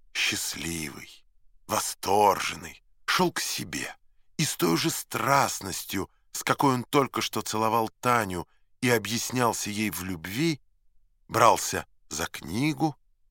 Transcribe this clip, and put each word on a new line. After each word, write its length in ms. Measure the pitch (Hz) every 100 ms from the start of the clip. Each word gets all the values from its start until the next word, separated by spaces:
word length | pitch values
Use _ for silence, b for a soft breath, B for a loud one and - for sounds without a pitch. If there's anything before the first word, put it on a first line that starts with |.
| -
счастливый, 1120 | - - 101 - - 82 85 76 65 - - _ _ - - -
восторженный, 1160 | 107 - - - 101 104 87 - - - - _ _ -
шёл 260 | - 180
к 100 | -
себе 540 | - - 95 - - - _ _ _ -
и 80 | 151
с 100 | -
той 220 | 170 165
же 120 | 151
страстностью, 1200 | - - 120 113 139 117 - 98 85 - 95 90 _ _
с 120 | -
какой 300 | - 127 143
он 100 | 127
только 380 | 117 143 127 -
что 200 | - 110
целовал 480 | - 107 110 113 110 -
Таню 460 | 123 120 101 90 80 _ _ _
и 80 | 127
объяснялся 800 | 117 101 117 - 123 120 104 101
ей 200 | 104 107
в 140 | 85
любви, 580 | 92 90 85 107 165 147 _ _ _ _ _ _ -
брался 580 | 117 117 95 - 92 - _ _
за 180 | 73 80
книгу 680 | - 73 98 147 135 156 139 _ _ _